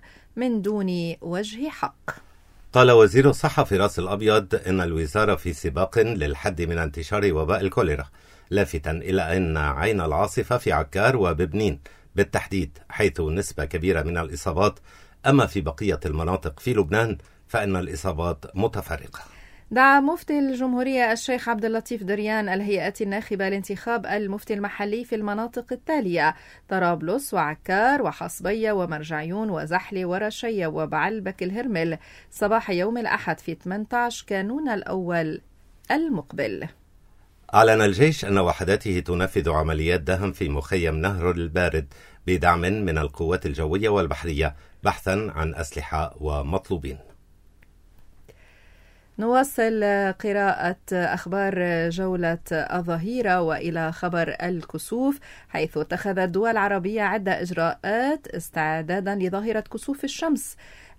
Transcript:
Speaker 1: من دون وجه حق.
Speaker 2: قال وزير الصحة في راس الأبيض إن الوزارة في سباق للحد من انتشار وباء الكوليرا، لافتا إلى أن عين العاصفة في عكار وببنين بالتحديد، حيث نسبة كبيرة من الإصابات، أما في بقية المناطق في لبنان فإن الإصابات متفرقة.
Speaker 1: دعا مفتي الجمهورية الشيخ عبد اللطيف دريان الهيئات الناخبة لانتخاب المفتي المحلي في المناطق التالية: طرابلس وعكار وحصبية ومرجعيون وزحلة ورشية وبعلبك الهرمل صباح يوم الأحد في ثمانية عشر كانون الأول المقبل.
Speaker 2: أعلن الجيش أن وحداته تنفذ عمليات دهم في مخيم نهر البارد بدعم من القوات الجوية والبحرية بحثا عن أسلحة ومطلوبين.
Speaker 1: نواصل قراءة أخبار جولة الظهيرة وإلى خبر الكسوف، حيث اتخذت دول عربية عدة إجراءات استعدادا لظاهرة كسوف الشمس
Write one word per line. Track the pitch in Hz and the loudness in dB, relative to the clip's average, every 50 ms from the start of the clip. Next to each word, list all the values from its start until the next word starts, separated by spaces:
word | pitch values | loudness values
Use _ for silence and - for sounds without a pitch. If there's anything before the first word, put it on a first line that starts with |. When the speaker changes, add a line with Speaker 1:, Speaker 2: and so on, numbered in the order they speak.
| - - - - - - - | -10 -20 -20 -20 -20 -14 -6
Speaker 1:
من | 226 254 254 233 208 | -2 0 0 0 0
دون | 180 208 214 208 190 185 180 175 170 170 160 - | 0 0 0 0 0 0 0 -2 -2 -4 -6 -8
وجه | - 170 175 185 214 214 214 233 285 311 | -8 -6 -4 -4 -4 -6 -8 -8 -8 -8
حق. | - - - - - _ - - - - - - - - _ - - - - - | -4 -6 -6 -6 -6 _ -12 -12 -12 -12 -18 -20 -20 -20 _ -20 -20 -20 -18 2
Speaker 2:
قال | - 127 127 127 | 6 8 8 10
وزير | 120 113 110 95 95 131 135 143 | 10 10 10 10 8 8 6 6
الصحة | - - - 147 - 156 131 | 4 4 0 0 2 2 2
في | - 101 | 2 2
راس | 90 101 101 - - | 2 2 2 0 -2
الأبيض | 90 104 104 98 110 107 107 110 95 - - 92 - | -2 -2 -4 2 4 4 4 4 4 2 -2 -2 0
إن | 92 95 92 | 0 0 0
الوزارة | 87 85 80 80 80 78 - 107 107 104 95 | 0 0 0 -2 -2 0 0 2 2 2 2
في | - - 90 | 0 -2 -6
سباق | 78 - - 82 67 85 95 - - 113 | -6 -4 -6 -4 0 0 -2 2 2 2
للحد | 107 113 113 92 76 73 69 - - 104 90 82 | 2 2 2 -2 -2 -2 -4 -4 -4 -4 -2 -2
من | 85 80 85 82 | -2 -2 0 -2
انتشار | 82 76 73 82 80 - 104 104 101 98 | -2 -2 -4 -8 -6 -4 0 2 2 2
وباء | 78 78 80 76 104 90 | 2 2 0 0 0 0
الكوليرا، | 98 95 - 127 104 80 73 67 67 - - - - - - - - - | 0 0 0 0 0 0 0 -2 -4 -10 -16 -20 -20 -20 -20 -20 -8 -2
لافتا | 92 101 95 - - 78 76 80 | 0 0 0 0 -2 -4 -4 -4
إلى | 78 82 - 92 92 95 82 80 87 | -4 -4 -2 0 0 0 0 2 0
أن | 95 90 82 78 | 0 2 0 0
عين | 78 73 73 65 69 87 110 107 95 | 0 0 -2 0 0 0 0 0 0
العاصفة | 82 78 73 87 104 101 - 127 107 - 123 | 0 0 0 0 0 0 -2 -4 -2 -2 -2
في | 120 - 107 | -2 0 0
عكار | 82 78 76 - - 95 107 127 131 | 0 0 0 -2 0 2 2 2 4
وببنين | 117 95 87 80 78 90 78 76 104 110 95 - - - - - - - - - | 2 2 0 2 0 -2 -2 0 0 0 0 -2 -4 -10 -20 -20 -20 -20 -4 -2
بالتحديد، | 95 101 - - - - - 98 95 80 - - - - - | 0 0 0 0 -4 -4 -2 -4 -4 -4 -4 -8 -16 -18 -10
حيث | - - 107 92 76 - | -2 0 0 0 0 0
نسبة | 80 76 80 98 - - - 78 73 | -2 -2 -2 -2 -4 -4 -6 -6 -6
كبيرة | 71 - 78 82 95 87 80 | -4 -4 -2 0 0 0 2
من | 76 85 85 85 | 0 -2 -2 -4
الإصابات، | 82 71 - 73 - 92 76 87 101 107 - - - - - - - - - _ - | -4 -6 -8 -6 -6 -2 2 2 2 2 2 -2 -12 -20 -20 -20 -20 -20 -20 _ 2
أما | 131 139 139 107 | 4 6 6 4
في | - - 101 | 4 0 -4
بقية | 76 82 - - 107 98 82 - - | -4 -4 -6 -2 0 0 0 0 -2
المناطق | 82 76 80 82 85 92 92 - 87 - - | -4 -2 -2 0 0 -2 -2 -2 -6 -8 -6
في | - 123 123 | -4 0 2
لبنان | 107 87 76 101 110 117 113 90 - - - - - - | 2 2 4 2 2 2 2 -2 -6 -8 -18 -20 -20 -10
فإن | - - 113 104 98 95 | -2 -2 0 0 0 0
الإصابات | 90 92 - - 73 - 92 80 80 87 87 82 - - - - | -2 -2 -4 -6 -4 -4 -4 -2 -2 -2 -2 -2 -4 -10 -8 -2
متفرقة. | 90 110 113 - 104 - - 82 - - - - - - - - - - - - - - - | 0 0 0 0 -4 -6 -6 -8 -8 -8 -14 -16 -18 -18 -18 -20 -20 -20 -20 -20 -20 -12 -2
Speaker 1:
دعا | 214 247 262 269 277 285 | 4 6 8 8 8 8
مفتي | 277 294 339 339 - - 294 294 | 6 4 0 -2 -2 -2 0 0
الجمهورية | 277 269 254 240 262 254 247 247 254 269 262 254 240 220 | 0 0 0 -2 -2 0 0 0 0 0 2 2 2 2
الشيخ | 226 226 - - 247 240 - 233 | 2 -2 -2 -2 -4 -2 -2 -2
عبد | 233 208 226 | -2 0 0
اللطيف | 220 220 226 220 - 240 214 | 0 -2 -2 -2 -4 -6 -6
دريان | 196 180 208 202 208 214 220 220 208 190 | -2 -4 -2 -2 -2 -2 -2 -2 0 0
الهيئات | 185 190 208 202 202 185 - 196 196 - | -2 -2 0 0 0 0 0 -4 -4 -4
الناخبة | 220 196 196 220 214 - 214 190 196 190 | -4 -2 -2 -4 -4 -4 -4 -2 0 -2
لانتخاب | 196 196 185 - 196 - - 233 233 226 185 | -2 -4 -4 -6 -8 -6 -4 -2 -2 -2 -2
المفتي | - 196 208 208 190 196 208 - - 214 | -2 -4 -2 -2 -4 -6 -6 -6 -6 -4
المحلي | 202 202 196 - - 208 208 208 240 240 | -4 -4 -6 -4 -6 -4 -4 -4 -4 -4
في | - 233 | -4 -4
المناطق | 214 208 208 202 214 226 240 - 247 240 - | -4 -2 -4 -4 -4 -6 -6 -6 -8 -6 -6
التالية: | 254 254 - - 311 294 226 180 170 165 147 156 160 - - - - - _ - | -10 -8 -2 -2 0 0 0 0 2 2 2 2 2 -2 -10 -20 -20 -20 _ -4
طرابلس | 190 185 180 175 170 160 156 165 208 277 277 - 214 | 0 2 2 2 2 0 0 -2 -2 -2 -2 -2 0
وعكار | 180 151 147 151 - - - 185 202 226 262 285 277 | 0 0 0 -4 -6 -4 0 2 4 4 4 4 2
وحصبية | 226 151 - - 170 165 - - 175 180 214 226 220 214 | 0 -2 -4 -4 -8 -10 -8 -6 -4 -2 -2 0 0 0
ومرجعيون | 208 190 175 160 156 151 151 160 160 151 156 165 185 214 220 214 | 0 0 0 -2 -4 -8 -6 -6 -6 -6 -4 -4 -4 -4 -4 -4
وزحلة | 175 156 151 151 175 185 - - 202 185 185 | -4 -4 -2 -2 -2 -2 -2 -4 -6 -4 -2
ورشية | 175 180 190 214 214 - - 254 226 220 196 170 | -2 -2 -2 -2 -4 -4 -6 -6 -4 -2 -2 -2
وبعلبك | 156 156 156 156 - 156 151 156 196 220 220 190 190 185 - | -2 -2 -2 -4 -2 0 0 0 0 -2 -4 -6 -8 -6 -6
الهرمل | 185 185 196 233 254 254 202 165 165 170 160 - - - - - - - | -6 -6 -4 -4 -4 -2 -2 0 0 -2 -2 -6 -8 -18 -20 -20 -20 -20
صباح | - - 214 202 220 226 - - | -4 -2 2 2 2 2 2 0
يوم | 185 175 185 214 233 240 | -2 0 0 0 -2 -2
الأحد | 220 - - 208 - 175 160 - | -2 -2 -2 -2 -2 -4 -6 -4
في | - 175 160 | -6 -10 -10
ثمانية | - - 180 185 208 214 - | -8 -8 -8 -6 -6 -6 -2
عشر | 247 240 240 240 233 - - | -2 0 0 -2 -4 -8 -6
كانون | - 202 190 190 208 254 302 311 262 | -4 -4 -4 -2 -4 -4 -4 -4 -4
الأول | 214 190 - - - 190 180 175 170 170 160 156 156 - - - - _ - - - - - - | -4 -4 -4 -6 -6 -4 -2 -2 -2 -2 -2 -2 -6 -8 -12 -18 -20 _ -20 -20 -20 -14 -4 -2
المقبل. | 262 302 330 311 226 160 - - - - 131 107 95 71 - 160 - _ _ _ - - - - - - - _ _ _ _ - - | 0 0 0 0 -2 -4 -4 -6 -6 -4 -4 -4 -4 -6 -8 -12 -14 _ _ _ -20 -20 -20 -20 -20 -20 -20 _ _ _ _ 4 6
Speaker 2:
أعلن | 104 113 113 110 110 | 8 8 8 8 6
الجيش | 107 101 92 98 143 160 151 - 101 | 6 4 6 6 6 4 4 0 0
أن | 101 98 98 | 2 2 4
وحداته | 90 85 - - 92 87 101 107 - 107 90 87 | 4 2 2 0 2 2 2 2 2 0 -2 0
تنفذ | - - - 87 95 92 - 98 76 85 | 0 0 0 0 0 0 0 0 0 2
عمليات | 76 78 76 80 80 78 78 85 87 87 | 2 2 2 2 0 2 2 2 2 2
دهم | 71 90 92 92 101 95 | 2 0 0 0 0 -4
في | - - 92 73 | -2 -4 -4 -2
مخيم | 73 71 - - 98 90 82 80 78 | -2 -4 -2 -2 0 0 2 0 0
نهر | 78 82 98 101 87 85 90 | 0 0 0 0 0 0 0
البارد | 87 85 85 80 80 90 90 90 80 80 71 - - - - - - - - | 0 0 -4 -2 0 0 2 2 2 0 -2 -4 -12 -20 -20 -20 -20 -8 -2
بدعم | 90 92 82 87 85 87 85 | 0 0 4 4 4 4 4
من | 87 90 104 110 101 87 78 78 | 2 0 0 0 0 0 0 0
القوات | 76 71 - - 82 80 92 90 - | -2 -2 -4 -4 0 0 0 0 -2
الجوية | 80 69 80 80 76 87 98 107 107 | -4 -4 -2 -2 -2 0 0 2 2
والبحرية | 101 101 87 73 71 - - 85 76 73 80 73 - - - - - - | 2 2 2 0 -2 -4 -4 -4 -2 -2 -2 -2 -4 -8 -16 -20 -18 -4
بحثا | - 101 - - - 95 92 104 110 98 - | -2 -2 -2 -2 -2 -2 -2 -2 -2 -4 -4
عن | 78 80 80 - | -4 -4 -4 -4
أسلحة | 82 78 - - 82 - - 80 78 80 - - 71 | -6 -8 -8 -8 -10 -8 -4 -4 -4 -4 -4 -8 -8
ومطلوبين. | 76 73 73 71 67 71 90 - - - 98 78 69 67 65 67 - - - - _ _ - - _ - - - - - _ - - - - - - - - - - - - - - - - - - - - - - - - - _ _ _ - | -6 -4 -4 -4 -4 -4 -4 -4 -4 -4 -6 -6 -6 -8 -10 -12 -16 -20 -20 -20 _ _ -20 -20 _ -20 -20 -20 -20 -20 _ -20 -20 -20 -20 -20 -20 -20 -20 -20 -20 -20 -20 -20 -20 -20 -20 -20 -20 -20 -20 -20 -20 -20 -20 -20 _ _ _ -2
Speaker 1:
نواصل | 214 233 247 262 277 277 - - 226 226 226 214 208 202 202 202 202 190 | 0 4 4 4 4 2 2 2 2 2 2 2 2 2 2 2 2 0
قراءة | 190 - - 208 202 208 196 196 - - - 175 185 - _ - | -2 -2 -2 -2 0 2 2 2 2 0 -2 -2 -4 -4 _ -4
أخبار | 185 180 175 - - 175 - 175 190 202 196 196 190 180 180 175 170 165 165 170 | -2 0 0 0 -2 -4 -4 -4 -2 0 0 0 0 0 0 0 0 0 0 -2
جولة | 170 185 190 185 185 175 175 165 170 165 - - | -2 -2 -2 -2 0 0 0 -2 -2 -4 -4 -4
الظهيرة | 175 156 - - - 180 170 170 165 165 170 214 247 254 233 196 180 180 | -4 -4 -2 -2 -4 -4 -2 -2 -2 -2 -2 -4 -2 0 2 2 2 2
وإلى | 170 160 151 - - 170 165 165 160 156 | 2 0 -2 -2 -4 -4 -2 -2 -4 -4
خبر | 170 - 180 175 170 170 165 156 - - | -4 -4 -4 -2 0 0 0 -2 -2 -4
الكسوف، | 170 180 185 165 - - - 156 - - 226 240 262 277 285 - - - - - - - | -4 -4 -4 -6 -6 -8 -10 -10 -8 -6 -2 0 0 0 0 -2 -8 -18 -20 -20 -14 -8
حيث | - 156 156 156 - 151 | -4 -4 -4 -2 -2 -4
اتخذت | 156 - 175 175 - 202 190 190 185 180 | -4 -4 -6 -4 -2 -2 0 0 0 0
دول | 170 190 226 233 220 | 0 0 0 2 2
عربية | 214 196 202 202 190 175 202 220 220 | 2 2 2 0 0 -2 -2 -2 0
عدة | 202 185 202 220 190 190 180 - | 0 0 0 0 0 0 -2 -2
إجراءات | 175 175 175 170 165 165 - - - 185 214 233 254 285 311 302 - - | -2 -4 -2 0 0 0 0 -2 -4 -2 0 0 0 0 -2 -2 -6 -10
استعدادا | - 165 - - - 165 156 156 156 160 156 160 180 196 180 196 202 | -10 -10 -10 -6 -4 -2 -2 0 -2 -2 -2 -2 -2 -2 -2 -2 -2
لظاهرة | 202 185 180 190 196 214 233 220 214 | -2 -2 -2 -2 -2 -2 -2 -2 -4
كسوف | - - - 220 - - 277 - - | -4 -6 -10 -8 -6 -6 -6 -6 -6
الشمس | 269 - - 330 330 285 - - - - - - - - - - - - | -8 -6 -4 0 0 0 0 -2 -8 -14 -16 -20 -20 -20 -20 -20 -20 -12